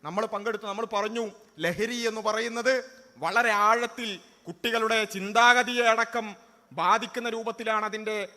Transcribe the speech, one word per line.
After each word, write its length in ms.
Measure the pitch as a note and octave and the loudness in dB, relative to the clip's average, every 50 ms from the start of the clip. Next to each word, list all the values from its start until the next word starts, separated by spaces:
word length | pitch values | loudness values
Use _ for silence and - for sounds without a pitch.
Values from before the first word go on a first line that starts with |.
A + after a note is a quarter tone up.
| _ D3 | _ -6
നമ്മൾ 160 | E3+ G3+ A3 A3 - | -4 -4 -4 -2 -4
പങ്കെടുത്തു, 300 | G3+ G3+ A3 G#3+ G#3 G#3+ G#3 | -6 -4 -4 -6 -6 -6 -8
നമ്മൾ 140 | G3 G#3 A#3 G#3+ A3+ G3+ | -8 -6 -6 -4 -2 -2
പറഞ്ഞു, 280 | G3+ G#3+ A3 A#3 A#3 G#3+ - - - _ _ - D#3+ | -2 -2 -4 -4 -6 -6 -8 -14 -20 _ _ -4 -4
ലഹരി 340 | E3 F3 - G#3 A#3 B3 A#3+ A#3 A3+ | -4 -2 -2 -4 -4 -4 -4 -4 -4
എന്ന് 120 | A3 A3 G3+ G#3+ | -4 -2 -2 -2
പറയുന്നത് 460 | G#3+ A3 A#3 A#3 A3+ A#3 A#3 B3 C4 B3+ A#3 - - - - - _ A#2+ C3+ | -2 -2 -2 -4 -4 -2 0 0 0 0 -2 -6 -16 -20 -20 -20 _ -6 -6
വളരെ 280 | E3 F#3+ A#3 A#3+ A#3 G#3+ G3+ G#3 G#3 | 0 2 2 2 4 2 4 6 4
ആഴത്തിൽ 400 | A3+ A#3 A#3 A#3 A#3 - A#3+ A3 G3 E3+ - - _ _ _ - | 4 4 2 -4 -6 -6 -6 -6 -6 -8 -10 -20 _ _ _ -16
കുട്ടികളുടെ 500 | E3+ _ - A#3 A3+ A#3 A3 A3 A3+ A3 G#3+ G#3 - | -16 _ -4 -2 0 0 2 2 2 2 0 -2 -4
ചിന്താഗതിയെ 720 | G3 F#3 G3 G#3 A#3 A#3 A#3+ A#3+ B3 B3 G#3 B3 A#3+ A#3+ A#3 | -6 -6 0 4 6 8 8 8 6 4 2 0 2 4 4
അടക്കം 340 | A3 A3+ A3+ A3+ - A#3+ A3 G#3+ G3+ - - _ _ _ _ _ - D3+ | 4 4 2 -2 -2 -6 -6 -6 -10 -14 -20 _ _ _ _ _ -6 -2
ബാധിക്കുന്ന 480 | - F3+ G3+ A3+ G#3+ A3 - B3+ A#3 A#3+ A3+ | 2 4 4 4 2 -2 -6 -6 -4 -4 -4
രൂപത്തിലാണ് 500 | A3+ A3+ A3+ A3+ - A#3 A3 A3 G#3+ G#3+ G#3+ | -4 -4 -6 -6 -6 -2 0 0 0 0 -2
അതിൻ്റെ 260 | G3+ G#3+ G#3+ G#3+ G#3+ G#3+ G3+ - - | -6 -6 -6 -4 -4 -4 -6 -8 -10